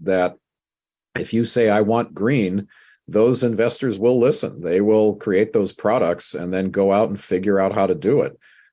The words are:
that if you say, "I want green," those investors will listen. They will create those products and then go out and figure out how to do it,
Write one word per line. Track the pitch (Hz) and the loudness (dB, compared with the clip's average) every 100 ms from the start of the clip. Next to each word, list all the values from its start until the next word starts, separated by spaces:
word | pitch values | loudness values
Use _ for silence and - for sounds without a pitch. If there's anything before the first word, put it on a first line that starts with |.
that | 80 92 90 - _ _ _ _ _ _ _ - | -2 0 0 -4 _ _ _ _ _ _ _ -10
if | - | -4
you | 113 | -2
say, | 117 123 110 | -2 0 2
"I | 104 | 2
want | 104 117 117 | 2 0 -2
green," | - 110 139 95 98 101 _ _ _ - | -4 -2 0 0 -2 -6 _ _ _ -4
those | 101 117 123 | 2 2 2
investors | 120 110 120 - 131 98 | -2 0 -2 -2 -4 0
will | 117 127 | 2 4
listen. | 127 - 101 - | 2 0 -6 -8
They | 85 92 | -2 0
will | 104 107 107 | 4 4 2
create | 101 107 95 107 | 0 0 0 2
those | 110 95 | 0 -2
products | - 104 123 85 85 - | -4 -2 0 0 -2 -6
and | 73 90 | -6 -6
then | 95 95 | -4 -4
go | 95 98 | 0 2
out | 98 110 | 2 0
and | 98 | -4
figure | - 92 101 98 | -4 -2 0 0
out | 95 | 0
how | 104 95 | 0 -2
to | |
do | 85 95 143 | 0 0 0
it, | 71 - _ _ _ | -2 -6 _ _ _